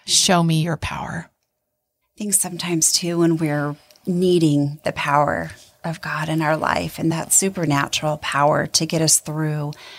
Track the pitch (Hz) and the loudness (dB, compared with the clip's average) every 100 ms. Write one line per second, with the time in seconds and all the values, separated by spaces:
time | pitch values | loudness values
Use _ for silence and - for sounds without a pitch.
0 | - - - 180 165 160 160 156 - - | -2 2 4 4 4 2 0 -4 -6 -8
1 | - 170 - _ _ _ _ _ _ _ | -8 -8 -12 _ _ _ _ _ _ _
2 | _ - 208 196 180 165 175 170 160 - | _ -10 -2 -2 -2 -6 -2 0 2 0
3 | 170 170 170 160 156 147 147 147 _ _ | 0 2 2 2 0 0 -2 -6 _ _
4 | - 175 185 175 160 143 143 147 - - | -4 0 4 4 4 4 2 -2 -6 -4
5 | - 143 147 - 160 - - _ 170 160 | 0 2 2 0 -6 -12 -20 _ -10 -8
6 | 156 151 156 160 156 156 - - 165 - | -8 -6 -2 -2 0 0 0 0 -2 -2
7 | 165 165 - - 196 190 160 143 143 - | -2 -2 0 0 0 0 0 0 0 -2
8 | 156 151 - 139 147 147 143 - 160 165 | -2 -4 -2 2 4 4 0 -2 -2 0
9 | 160 - - 151 156 151 147 151 - | 2 0 -2 -4 -4 -4 -6 -10 -16